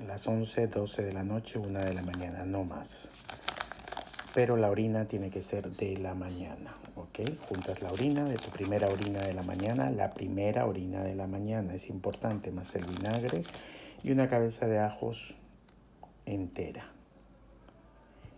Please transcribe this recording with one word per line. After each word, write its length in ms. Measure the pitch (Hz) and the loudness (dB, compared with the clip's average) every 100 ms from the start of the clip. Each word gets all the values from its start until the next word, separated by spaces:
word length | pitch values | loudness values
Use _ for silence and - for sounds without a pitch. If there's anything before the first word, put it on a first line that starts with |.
las 220 | 107 98 - | -6 -4 0
once, 400 | 113 110 - 113 | 2 2 2 2
doce 340 | 107 101 - | 2 0 0
de 100 | 101 | -2
la 120 | 95 | 0
noche, 340 | 98 110 117 113 | 0 0 -2 -4
una 260 | 101 98 | -2 0
de 80 | 95 | 0
la 100 | 90 | 0
mañana, 440 | 90 90 90 87 92 | -2 -4 -4 -4 -2
no 180 | 98 | -2
más. 440 | 90 - - - - - - - - - - - - - - - - | -2 -4 -8 -12 -14 -14 -12 -8 -4 -4 -4 -6 -8 -8 -8 -10 0
Pero 220 | - 120 117 | 4 6 8
la 140 | 107 | 6
orina 360 | 101 110 110 107 | 6 4 4 2
tiene 240 | 104 98 | 0 -2
que 120 | 98 | -4
ser 260 | 98 101 98 | -2 -2 -2
de 260 | 87 101 95 | -2 -2 0
la 160 | 95 | -2
mañana, 600 | 92 92 90 92 - - - - | -4 -4 -6 -8 -10 -12 -14 -14
¿ok? 440 | - - - 110 156 - | -12 -10 -2 -2 -2 -4
Juntas 340 | 92 90 92 | -4 -4 -4
la 80 | 95 | -2
orina, 340 | - 139 143 | 2 4 4
de 120 | 143 117 | 2 0
tu 140 | - | -2
primera 380 | - 98 104 101 | -4 0 4 4
orina 320 | 98 101 98 | 4 0 0
de 140 | 95 | 0
la 80 | 92 | -2
mañana, 480 | 90 90 104 123 135 | -2 0 2 2 2
la 240 | 110 95 | 2 0
primera 520 | - 95 95 104 107 120 | 0 -2 2 4 4 2
orina 360 | 95 90 95 | 0 -2 -2
de 140 | 95 95 | -2 -2
la 100 | 95 | -2
mañana, 480 | 98 104 110 92 | -2 0 0 -2
es 160 | 92 - | -4 -6
importante, 640 | 92 101 - 117 104 98 | -4 -4 -2 0 -2 -4
más 220 | 92 90 95 | -6 -4 -4
el 80 | |
vinagre 580 | 87 90 104 117 120 - 170 - - - - - | -2 -2 0 2 2 0 -2 -8 -12 -14 -16 -4
y 80 | - | 2
una 160 | 135 127 | 4 6
cabeza 380 | 120 117 113 113 | 6 4 2 4
de 100 | 107 | 4
ajos 560 | 107 - 117 117 - - - - - - - - - - | 4 2 -4 -4 -10 -16 -20 -20 -20 -20 -20 -20 -20 -12
entera. 640 | - 101 90 - 82 - - - - - - - - - - - - - - - - | -4 -2 -2 -4 -6 -6 -14 -18 -20 -20 -20 -20 -20 -20 -20 -20 -20 -20 -20 -20 -20